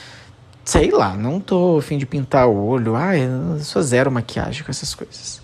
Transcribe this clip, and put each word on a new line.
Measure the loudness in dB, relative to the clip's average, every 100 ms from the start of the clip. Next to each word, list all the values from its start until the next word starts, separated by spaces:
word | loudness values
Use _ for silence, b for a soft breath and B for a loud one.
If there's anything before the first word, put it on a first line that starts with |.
| B B B B -20 -16 0
Sei | 2 4
lá, | 4 2 0
não | -4 -4
tô | 0 2 4 2
a |
fim | 0 -4
de | -4
pintar | -6 0 4 4
o | 4
olho. | 2 0 0 0
Ai, | 0 0 0
eu | -2 -4 -4
sou | -4 -2
zero | 2 2 2
maquiagem | 0 -4 -6 -6 -8
com | -8
essas | -10 -8 -12
coisas. | -14 -16 -16 -16